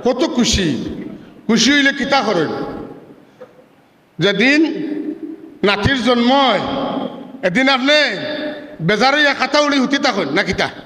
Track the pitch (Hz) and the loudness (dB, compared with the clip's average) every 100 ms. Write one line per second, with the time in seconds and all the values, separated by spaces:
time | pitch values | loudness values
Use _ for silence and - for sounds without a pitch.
0 | 226 254 320 311 220 - 180 117 92 - | 0 0 0 2 2 2 0 -2 -6 -10
1 | - - - - - 226 226 285 269 285 | -12 -14 -20 -20 0 2 4 4 2 0
2 | 240 269 214 185 143 107 - - - - | 0 0 2 0 0 -2 -6 -10 -12 -16
3 | - - - _ - - - _ _ _ | -20 -20 -20 _ -20 -20 -20 _ _ _
4 | _ - 175 196 247 294 320 - - - | _ -2 0 2 4 4 2 0 -6 -6
5 | - - - - - - 196 202 208 269 | -8 -10 -12 -14 -18 -2 0 2 0 0
6 | 226 240 240 269 269 196 - 269 - - | 2 2 4 4 4 2 -2 -4 -4 -6
7 | - - - - 185 180 269 269 262 302 | -8 -12 -18 -6 -2 2 2 2 2 2
8 | 277 190 147 302 - - - - 160 208 | 2 -2 -6 -6 -6 -10 -14 -6 -2 2
9 | 254 285 294 262 254 294 294 285 247 277 | 4 4 2 2 0 2 2 2 0 0
10 | 269 208 151 156 180 185 156 - | 0 -2 -2 -2 -2 -2 -4 -4